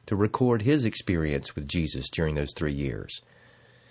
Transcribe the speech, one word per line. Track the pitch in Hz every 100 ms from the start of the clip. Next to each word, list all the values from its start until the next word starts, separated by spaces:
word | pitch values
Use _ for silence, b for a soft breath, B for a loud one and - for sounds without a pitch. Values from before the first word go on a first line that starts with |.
| -
to | 98
record | 104 - 127 113
his | 107 151 110
experience | - - 87 78 71 -
with | - 71
Jesus | 90 76 69 67
during | - 78
those | 76 73 -
three | 78
years. | 71 69 50 - - _ b b b b b b